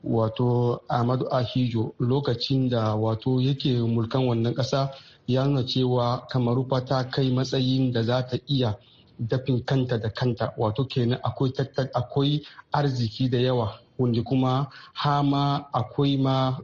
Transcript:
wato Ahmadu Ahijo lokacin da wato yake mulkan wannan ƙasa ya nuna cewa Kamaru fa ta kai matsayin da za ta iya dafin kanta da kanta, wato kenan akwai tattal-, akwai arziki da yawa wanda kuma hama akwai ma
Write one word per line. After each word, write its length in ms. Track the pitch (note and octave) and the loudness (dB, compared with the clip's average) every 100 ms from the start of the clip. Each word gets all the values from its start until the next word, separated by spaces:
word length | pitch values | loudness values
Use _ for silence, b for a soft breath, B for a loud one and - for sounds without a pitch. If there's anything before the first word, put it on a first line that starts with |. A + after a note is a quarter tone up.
wato 760 | - A#2 A2 - B2 A#2+ A#2+ A#2 - | 0 0 0 0 2 2 2 -2 -2
Ahmadu 380 | A#2+ A#2+ B2+ C#3 | 0 2 0 0
Ahijo 600 | C3 A#2 B2+ B2 A2+ A2 - | 0 0 0 0 0 -4 -2
lokacin 720 | B2 C3+ C#3+ A#2 - C3+ B2+ | 0 0 0 -2 0 0 2
da 240 | A#2+ A2 | 0 0
wato 460 | G#2+ A2 A2 C3 B2+ | 0 0 0 0 0
yake 380 | C3 C#3 C#3+ B2 | 0 0 0 0
mulkan 440 | A#2 A#2 A2+ C3+ B2+ | 2 0 0 0 0
wannan 280 | A2+ A2+ | 2 0
ƙasa 360 | A2+ B2 C#3 C3+ B B B - | 0 0 0 -2 B B B -2
ya 180 | B2+ | 0
nuna 180 | C#3 C#3 | 2 0
cewa 600 | B2 C3 B2+ B2 A#2+ B2+ - | 0 0 2 2 0 -2 -2
Kamaru 360 | C3 A#2+ B2 B2+ | 0 2 0 0
fa 120 | C3 | -2
ta 180 | B2+ C3 | 0 -2
kai 260 | B2+ - C3 | 0 0 2
matsayin 640 | B2+ C3 C3+ B2+ C3 C3 | 0 0 0 2 2 2
da 100 | A#2 | 2
za 200 | A2 B2+ | 2 0
ta 140 | B2 B2 - | 0 -6 -2
iya 280 | C#3 A#2+ G#2 B B B - | 0 0 -2 B B B -8
dafin 440 | A#2 C3 C3+ B2 | -4 -2 0 -2
kanta 340 | - C3+ B2+ A#2+ | 2 0 0 -2
da 80 | G#2+ | -2
kanta, 460 | - B2+ A2+ A2 - | -2 -2 0 -4 -2
wato 280 | A2 G#2 B2+ | -2 0 -2
kenan 300 | - A#2 B2 | 0 0 0
akwai 280 | - - C3+ | -4 -2 -2
tattal-, 380 | - C3 - C3 | -2 -4 -4 -2
akwai 480 | B2 A#2+ C#3+ C#3 D3 B B - | -4 -2 0 2 0 B B -4
arziki 560 | D3 C#3+ B2 A2+ - C3 | 0 0 0 -2 0 0
da 100 | A#2+ | 2
yawa 360 | B2+ B2 G#2+ - - - | 2 2 -2 -6 -18 -2
wanda 240 | B2 A#2 | 0 0
kuma 460 | A#2 C3+ C3 C3 C#3 B B | 0 2 2 0 -2 B B
hama 720 | - D3 C#3+ C#3+ C#3 C#3+ C#3+ - | -4 0 2 2 2 2 0 -2
akwai 420 | C3 A2 - C#3+ C#3 | -4 -4 0 2 2
ma 400 | C3+ C3 C3 C3+ | 2 2 0 -2